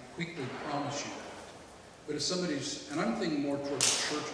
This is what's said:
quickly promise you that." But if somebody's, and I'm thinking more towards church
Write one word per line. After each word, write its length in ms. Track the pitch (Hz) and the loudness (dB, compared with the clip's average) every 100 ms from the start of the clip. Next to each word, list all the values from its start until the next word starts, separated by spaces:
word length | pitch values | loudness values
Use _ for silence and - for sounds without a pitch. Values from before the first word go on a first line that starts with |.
| - | -8
quickly 320 | - 165 139 127 123 147 | -6 -4 -2 -4 -4 -2
promise 340 | 143 139 - | 0 0 -2
you 80 | 110 | -4
that." 220 | - - - - - - - - - - | -6 -8 -10 -12 -14 -16 -16 -18 -12 -4
But 80 | 147 | 0
if 60 | |
somebody's, 680 | - 185 165 139 - - - | 2 2 2 2 0 -4 -2
and 100 | 147 | 2
I'm 140 | 220 220 | 2 4
thinking 260 | 175 143 | 2 2
more 160 | 143 139 | 2 2
towards 500 | 139 135 - - - | 2 4 6 6 2
church 160 | 151 123 | 0 -2